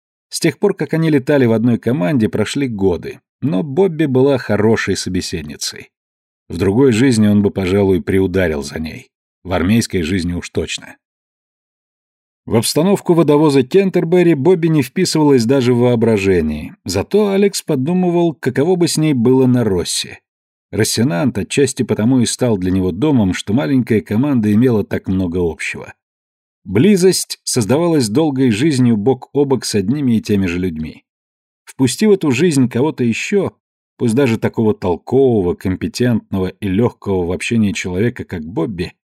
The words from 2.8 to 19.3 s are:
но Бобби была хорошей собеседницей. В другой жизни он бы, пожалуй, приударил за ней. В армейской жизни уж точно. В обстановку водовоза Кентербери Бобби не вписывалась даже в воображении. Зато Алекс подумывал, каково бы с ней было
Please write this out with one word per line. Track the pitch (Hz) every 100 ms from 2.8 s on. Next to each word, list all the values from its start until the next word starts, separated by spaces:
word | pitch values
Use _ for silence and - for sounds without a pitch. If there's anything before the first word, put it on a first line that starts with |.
| 95 82 67 - _ _
но | 135 185
Бобби | 156 143 196 151 151
была | 127 139 127
хорошей | - 104 110 107 - 92
собеседницей. | - 90 - 85 76 71 - - - _ _ _ _ _ -
В | 87
другой | 98 110 139
жизни | 107 135 110 104
он | 104
бы, | 101
пожалуй, | 95 90 101 98 90
приударил | 85 95 95 92 87 76
за | 69 -
ней. | 78 - - _ _ _
В | 90
армейской | 90 87 113 - 95
жизни | 78 95 87
уж | 87 -
точно. | - 78 - - - _ _ _ _ _ _ _ _ _ _ _ _ _ _ -
В | 113
обстановку | - 143 185 196 -
водовоза | 170 147 147 156 139
Кентербери | 131 190 190 175 165 180 170
Бобби | 156 151 180 165
не | 156
вписывалась | 127 185 180 156 147 131 113
даже | 139 120
в | 120
воображении. | 123 120 113 107 98 90 78 76 71 - 104
Зато | 95 - 202 202
Алекс | 196 202 -
подумывал, | - 139 139 180 180 170 170
каково | - 131 131 160 180
бы | 160
с | 156
ней | 156
было | 131 117